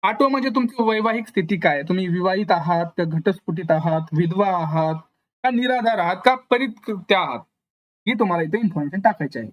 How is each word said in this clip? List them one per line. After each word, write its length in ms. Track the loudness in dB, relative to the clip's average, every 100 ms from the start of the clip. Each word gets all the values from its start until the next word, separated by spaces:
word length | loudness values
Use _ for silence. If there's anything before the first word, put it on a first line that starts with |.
आठवं 280 | 0 2 2
म्हणजे 180 | 2 0
तुमची 340 | 0 -2 0
वैवाहिक 460 | 0 2 0 -2 -2
स्थिती 280 | -4 -2 0
काय, 260 | 2 0
तुम्ही 260 | -2 -2 0
विवाहित 420 | 0 0 0 2
आहात 360 | 2 2 0 0 -2
का, 60 |
घटस्फोटित 680 | -2 0 0 -2 -4 -6 0
आहात, 300 | 0 2 -2 -2
विधवा 340 | 0 0 2 0
आहात 480 | 0 -2 -2 -2 -4 -10 _ _ _
का, 80 | -2
निराधार 480 | 0 0 2 2 0
आहात 180 | 0 2
का, 100 | 2
परित्यक्त्या 880 | 0 _ -2 -2 -6 -10 -10 0 0
आहात, 180 | 2 -6 -12 _ _ _ _ _ -4
ही 40 |
तुम्हाला 280 | -2 0 0
इथे 160 | -2 -2
इन्फॉर्मेशन 420 | -2 -2 -4 0
टाकायची 380 | 0 0 -6 -6
आहे. 100 | -12